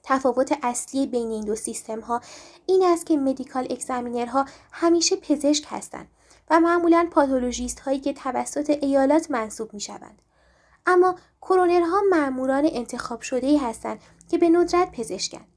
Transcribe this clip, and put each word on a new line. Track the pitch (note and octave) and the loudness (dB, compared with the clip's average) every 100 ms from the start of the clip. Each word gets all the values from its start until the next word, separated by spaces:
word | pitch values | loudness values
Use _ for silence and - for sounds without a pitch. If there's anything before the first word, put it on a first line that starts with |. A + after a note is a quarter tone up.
تفاوت | - C4+ C4+ A#3+ C4 D4+ | -2 0 0 0 -2 -2
اصلی | B3 A#3+ - C4+ C4+ | -4 -6 -6 -4 -4
بین | A#3+ A3+ | -4 -6
این | A3 G#3 | -6 -6
دو | A3 | -6
سیستم‌ها | - A3 - A3 A3 A#3+ - - - - - | -6 -10 -10 -12 -6 -6 -6 -20 -20 -14 0
این | F#4+ | 4
است | F#4 E4+ - | 4 2 2
که | D#4 | 0
مدیکال | C4+ C4 B3 C4 B3+ | 2 -2 -6 -6 -6
اگزامینرها | B3+ - B3 A#3+ A#3+ A#3+ C4 C4+ - _ | -6 -6 -6 -4 -6 -2 -2 -2 -10 _
همیشه | - E4+ E4+ E4 F#4+ | -2 2 2 2 -2
پزشک | - D4 C#4 D4 - | -2 0 2 0 -2
هستند | G#3+ - - - _ _ - _ | -12 -10 -14 -18 _ _ -20 _
و | E4 | 2
معمولاً | E4+ F4 E4+ E4+ E4+ | 4 2 4 2 4
پاتولوژیست | E4 C#4+ C4 B3 A#3+ B3 - | 2 2 0 -2 -4 -6 -6
هایی | C#4 C#4 | -4 -4
که | C#4 | -4
توسط | C#4 C4+ B3 B3 - D4 | -6 -6 -4 -4 -4 -2
ایالات | D4 C#4 C#4 C4+ D4+ D#4+ | 0 2 2 4 2 2
منصوب | B3+ A3 - A3 | -6 -4 -8 -8
می‌شوند. | G#3 G#3 G3+ - _ _ _ _ _ _ _ - | -10 -14 -14 -20 _ _ _ _ _ _ _ 4
اما | F4+ F#4 F4+ _ _ | 6 4 0 _ _
کرونرها | - F#4 F4+ F4 E4+ F#4+ G4+ | 0 2 4 4 2 2 4
مأموران | F4 C#4 B3+ C4 C4+ D#4 | 2 2 -2 0 2 0
انتخاب | D4 A#3 A#3+ - A#3 | -2 -8 -8 -8 -10
شده‌ای | - B3+ B3+ D4 | -6 -4 2 2
هستند | B3 A3 A3+ G#3+ - _ - | 0 -6 -8 -10 -14 _ -6
که | E4+ | 2
به | E4+ | 4
ندرت | E4+ F4 F4 F4+ | 4 4 2 0
پزشکند. | - A3 - - - - | -4 -8 -8 -8 -12 -20